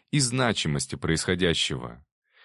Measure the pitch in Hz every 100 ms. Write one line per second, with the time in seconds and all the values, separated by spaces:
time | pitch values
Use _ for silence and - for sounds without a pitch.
0 | - 147 127 131 123 98 82 71 - -
1 | 80 80 - 90 87 80 - 67 60 57
2 | _ _ _ _